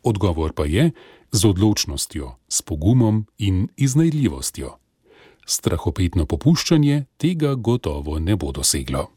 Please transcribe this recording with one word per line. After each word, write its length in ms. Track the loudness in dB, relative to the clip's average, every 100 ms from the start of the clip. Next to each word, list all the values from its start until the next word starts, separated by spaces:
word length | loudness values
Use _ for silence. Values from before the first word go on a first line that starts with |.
Odgovor 500 | -2 0 0 0 -4
pa 120 | -2 0
je: 260 | 2 2 0 -20 -20 _
z 140 | 2 2
odločnostjo, 880 | 4 2 2 -4 -6 -8 -8 -10 -14 _
s 140 | -6
pogumom 640 | -4 -2 2 4 4 2 -4 _
in 300 | 0 0 -2 -2
iznajdljivostjo. 1000 | 0 2 2 2 -2 -2 -10 -10 -12 -14 _ _ _ _ -20 _ -8
Strahopetno 800 | -4 -2 -2 -2 -2 0 0 -2
popuščanje 800 | 2 2 2 4 4 4 2 -2 _
tega 380 | -2 0 -2 -2
gotovo 640 | 0 -2 -2 -6 -4 -4
ne 160 | 0 0
bo 160 | -2
doseglo. 560 | -4 -2 -2 -2 -4 -6